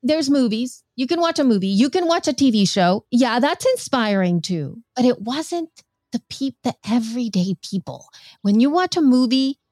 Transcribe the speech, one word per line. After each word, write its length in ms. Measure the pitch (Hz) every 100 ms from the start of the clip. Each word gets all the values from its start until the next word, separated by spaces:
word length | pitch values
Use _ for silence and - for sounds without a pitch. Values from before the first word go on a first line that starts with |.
there's 280 | - 311 269
movies. 520 | 285 247 220 247 - _ -
You 120 | 254
can 120 | 339
watch 200 | 330 330
a 40 |
movie. 240 | 277 208 190
You 220 | 196 269
can 180 | 370 349
watch 200 | 339 330
a 60 |
T 180 | 277 277
V 140 | 214 190
show. 400 | - 180 196 _
Yeah, 280 | 240 254 233
that's 260 | 269 349 523
inspiring 760 | 508 - 254 220 196 180 175
too. 400 | - 175 143 233 _ -
But 100 | 247
it 160 | 247
wasn't 480 | 214 277 320 339 330 _ _ _ _
the 100 | 240 _
peop-, 260 | - 269 -
the 120 | 254 - -
everyday 680 | 240 226 233 240 190 180 175
people. 460 | - 196 - 127 - - - _
When 180 | 202 208
you 100 | 262
watch 260 | 330 359 370
a 60 |
movie, 580 | 285 254 254 262 269 277 _